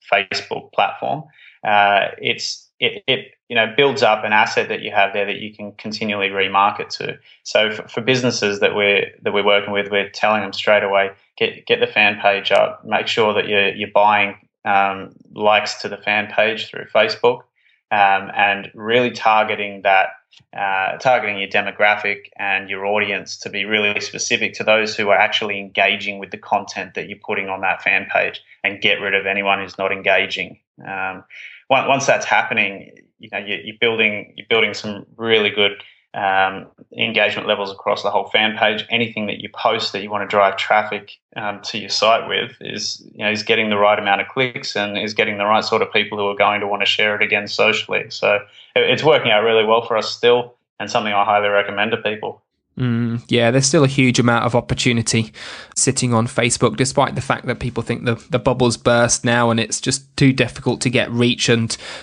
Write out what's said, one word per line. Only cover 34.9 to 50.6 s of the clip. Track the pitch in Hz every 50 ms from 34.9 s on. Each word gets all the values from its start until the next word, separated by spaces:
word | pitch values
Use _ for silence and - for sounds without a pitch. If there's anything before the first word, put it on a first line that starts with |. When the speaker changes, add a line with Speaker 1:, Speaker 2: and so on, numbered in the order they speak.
| 104 101 85 _ _ -
Speaker 1:
really | 113 113 113 110 104 104
good | 101 107 104 101 101 - - - _ _ _ _ _
um, | 107 104 98 95 95 95 95 95 95 92 - _ _ - _ -
engagement | - 117 113 110 107 104 104 104 107 - 107
levels | 107 98 101 98
across | 98 95 - 104 104 104 -
the | -
whole | 101 104 98 -
fan | - 110 107 107 107 107
page. | 113 107 107 107 - -
Anything | 113 117 120 110 - 110 107 101
that | - -
you | - 101 -
post | - - 117 113 113 107 - -
that | 101 98
you | 104
wanna | 104 104 98 95
drive | - 104 101 98 95 -
traffic, | - - 110 107 107 107 107 101 98 - - _ _ _ _
um, | 120 110 104 101 98 -
to | - - 110
your | 98 98
site | - - 104 107 113 110 - -
with | 98 98 107 123 - _
is, | - - - 104 104 - - - - - _
you | - 110
know, | 104
is | 107 104 107
getting | - 117 110 110 107
the | 107 101
right | 101 104 107 104
amount | 104 101 98 98
of | 98 -
clicks | - 135 131 127 117 113 - - -
and | 104 104 104 101 101
is | 98 107 110
getting | 110 107 110 104 101
the | 101
right | 104 110 110 110
sort | - 113 110
of | 104 -
people | - 110 104 104 107 104
who | 101 101
are | 101
going | 101 101 101 104 104
to | 104 101
wanna | 101 101 101
share | 98 - - 113 107 104
it | 104 107
again | 104 107 104 104 104
socially. | - - 110 110 110 107 - - 104 104 107 -
So | - - - 104 104 101 - - _ - - _ _
it, | 127 120 -
it's | 127 120 127
working | 147 156 131 117 120
out | 107 104 107
really | 117 113 113 110
well | 107 110 117
for | 117 - 117 110
us | 107 -
still, | - - - 120 120 123 120 - - _